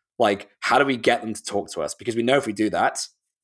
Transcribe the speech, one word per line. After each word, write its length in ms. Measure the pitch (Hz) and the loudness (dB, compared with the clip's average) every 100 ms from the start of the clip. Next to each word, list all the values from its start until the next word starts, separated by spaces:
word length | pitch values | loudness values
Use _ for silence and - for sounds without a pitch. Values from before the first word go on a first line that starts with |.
| _ - | _ 0
Like, 300 | 113 101 - _ | 2 2 -4 _
how 180 | - 127 | 2 4
do 60 | |
we 120 | 139 123 | 4 2
get 240 | 123 120 | 2 2
them 140 | 113 | -2
to 80 | 107 | -8
talk 260 | - 104 101 | -4 -6 -4
to 100 | 85 | -6
us?" 120 | 73 | -6
Because 220 | - 104 113 | -6 -6 -2
we 60 | |
know 140 | 117 139 | 2 2
if 100 | 110 | 0
we 60 | |
do 180 | 101 107 | -2 -2
that, 360 | 82 120 - - _ _ _ | 0 -2 -2 -10 _ _ _